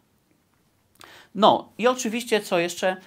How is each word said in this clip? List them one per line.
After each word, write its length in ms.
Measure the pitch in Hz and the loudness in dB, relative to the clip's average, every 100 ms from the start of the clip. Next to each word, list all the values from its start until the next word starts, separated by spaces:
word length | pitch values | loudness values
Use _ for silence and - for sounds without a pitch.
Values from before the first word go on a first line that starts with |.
| _ _ _ _ _ _ _ _ _ _ - - _ - | _ _ _ _ _ _ _ _ _ _ -20 -20 _ 2
No 340 | 208 120 - - | 4 4 -2 -2
i 100 | 233 | -2
oczywiście, 540 | 254 233 233 240 214 | 0 -4 -6 -2 -4
co 180 | - 180 | 0 -2
jeszcze? 380 | 170 - 190 185 | -2 -2 -4 -4